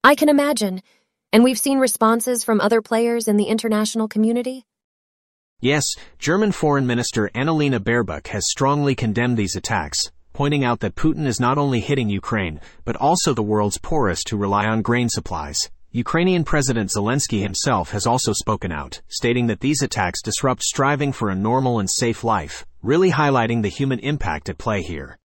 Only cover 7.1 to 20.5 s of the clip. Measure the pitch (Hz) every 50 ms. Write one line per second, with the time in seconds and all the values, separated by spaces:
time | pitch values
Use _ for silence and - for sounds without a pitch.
7.1 | - 117 107 98 - 120 131 160 165 156 147 143 131 113 98 - 117 120 113 87
8.1 | 78 73 - - - 104 95 - - - 139 135 143 147 147 143 135 - - 110
9.1 | 101 113 120 123 123 113 104 95 - 95 - - - 98 78 73 - - - -
10.1 | - - - _ - - 143 143 151 143 131 123 120 110 - 101 - - - 156
11.1 | 151 151 156 135 113 - 127 123 131 127 143 143 131 117 101 - 143 139 120 107
12.1 | 101 98 - - 113 107 95 85 78 76 - - - - - - 110 - 117 143
13.1 | 170 180 - 175 135 113 107 104 107 107 104 104 98 - - - 175 156 127 101
14.1 | 87 - - - 117 104 101 98 101 101 104 110 110 113 101 - 117 123 123 117
15.1 | - - - - 104 82 76 73 - - - - - - - - - 120 117 -
16.1 | - 165 175 185 185 175 156 - - 151 139 131 127 113 104 95 - 107 101 110
17.1 | 127 139 - - - 104 95 101 98 - - 143 123 98 90 - - 104 - 120
18.1 | 117 127 - - 104 - - - 107 98 - 92 82 73 71 67 - - - -
19.1 | - - - 120 117 123 120 117 107 92 - 135 151 139 147 - - 120 98 87
20.1 | 82 - - - 101 - - 135